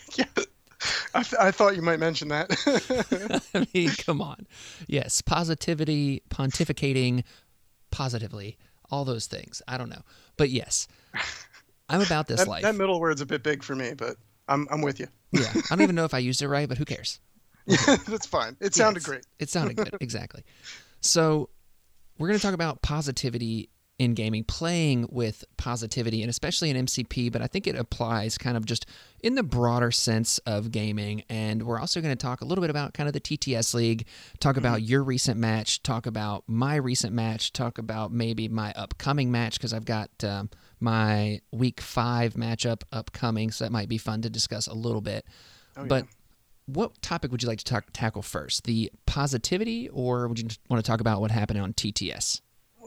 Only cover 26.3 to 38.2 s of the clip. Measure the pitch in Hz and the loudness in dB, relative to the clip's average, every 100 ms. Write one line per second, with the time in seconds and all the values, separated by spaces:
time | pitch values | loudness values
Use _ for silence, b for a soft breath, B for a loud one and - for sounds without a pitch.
26.3 | 120 143 - 160 131 131 - 117 - 120 | -2 -2 0 0 0 0 -2 -2 0 0
27.3 | 120 120 196 - 123 117 - 113 113 110 | 0 -2 -2 -2 -2 -4 -2 0 0 0
28.3 | - 123 120 110 117 - B B B 226 | -2 -2 -2 -2 -4 -6 B B B 0
29.3 | 262 170 120 120 120 120 - - 110 117 | 0 0 2 4 4 4 2 2 2 2
30.3 | - - 104 110 107 107 104 104 104 - | 0 0 -2 -2 -2 -2 -2 -4 -6 -6
31.3 | 113 107 110 113 113 139 175 160 127 127 | -4 -2 -2 -2 -2 -2 -2 0 -2 -4
32.3 | 127 127 190 170 147 143 - 147 139 - | -4 -2 0 2 0 -2 -2 -2 -2 -4
33.3 | 151 - 117 110 120 117 113 113 B B | -4 0 0 2 2 2 2 -2 B B
34.3 | B 147 135 120 113 110 135 135 123 135 | B 2 4 2 2 4 2 4 2 2
35.3 | 110 113 110 107 - - 117 117 110 107 | 2 2 2 0 -2 0 -2 -4 -4 -4
36.3 | 101 - 113 135 151 131 127 113 117 110 | -6 -2 0 2 2 0 0 0 0 0
37.3 | 110 - - 120 - 110 110 107 117 | -2 -4 -2 -4 -4 -6 -4 -2 0